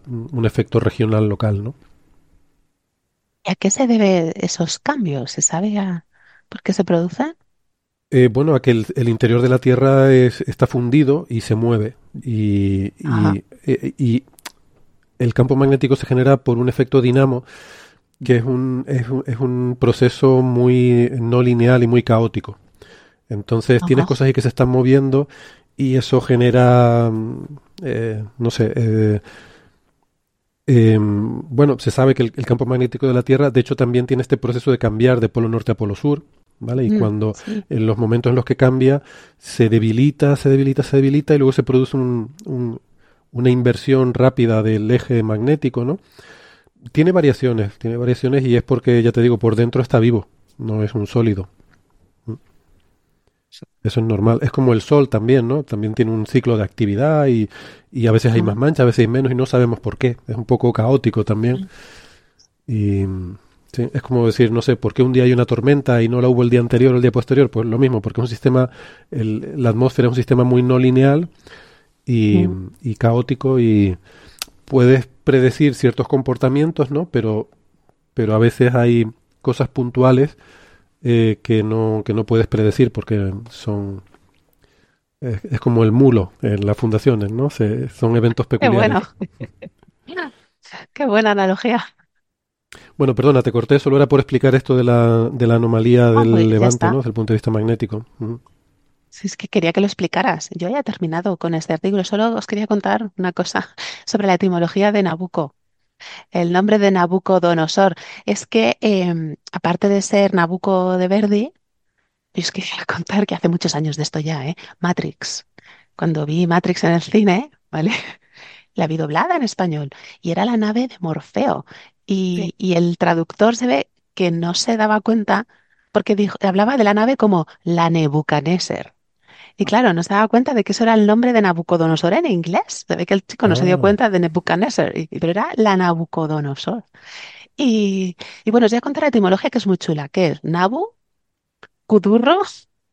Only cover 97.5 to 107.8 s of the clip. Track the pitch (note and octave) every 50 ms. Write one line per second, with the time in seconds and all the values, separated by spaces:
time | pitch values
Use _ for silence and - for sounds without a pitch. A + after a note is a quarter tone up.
97.5 | A2 G#2+ G#2+ A2+ A#2 A2 - G2+ A2 G#2+ A#2 - _ _ A#2 G#2+ A#2 A#2+ - _
98.5 | _ _ _ _ _ _ _ _ _ _ _ _ - - - G3 - - - -
99.5 | - G#3 E3 D#3+ E3+ - G3 G3+ - - F#3 E3 - E3+ F3+ F3 E3+ D#3 - -
100.5 | - E3 F3 F3 A#3 D4 C#4+ - G3+ - F#3 E3 D#3+ E3 F3+ G3+ G3 - - E3+
101.5 | E3+ D#3+ D#3+ - D#3+ D#3 - F#3+ G3 G3+ F#3 - - G3+ A3 A#3 A3+ A3 G#3 -
102.5 | - G3+ G#3+ G#3 G#3+ G3+ - G3 G3+ G#3+ A3+ G3+ - - F#3 F3+ F3+ - F#3 -
103.5 | - G3 F3+ - _ - - - - - - - - G#3 G3+ G3 F#3 F3 - F#3+
104.5 | F3+ E3+ E3+ E3+ - G3+ G3 G#3 G#3 G#3 F#3+ F3 D#3+ D#3+ F#3 F3+ - - D#3 C#3+
105.5 | - _ _ _ _ _ _ _ _ _ - - - - - _ - F3+ F3 E3+
106.5 | F3 F3+ G3 G#3+ G#3+ G#3+ G3+ G3 F#3+ F#3 F3 E3+ F3+ F#3+ - - F#3+ F#3 E3+ F3
107.5 | F3 E3 D#3+ D#3 - -